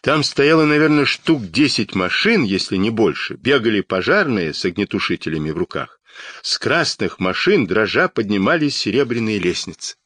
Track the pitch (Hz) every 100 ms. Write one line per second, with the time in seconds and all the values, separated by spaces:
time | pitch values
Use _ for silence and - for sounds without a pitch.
0 | - 151 139 - 143 160 156 147 156 151
1 | 135 - - 156 98 80 147 - 107 98
2 | 90 - 208 226 113 95 - 98 101 113
3 | 107 - - - 120 139 113 104 - 95
4 | 98 190 165 107 80 71 95 87 101 101
5 | - 85 - 78 76 78 90 - - _
6 | _ - - - - - - 156 160 -
7 | 92 - 92 87 - 202 95 92 104 110
8 | 180 - 101 104 101 165 147 135 - 113
9 | 131 117 110 104 87 85 - 85 - -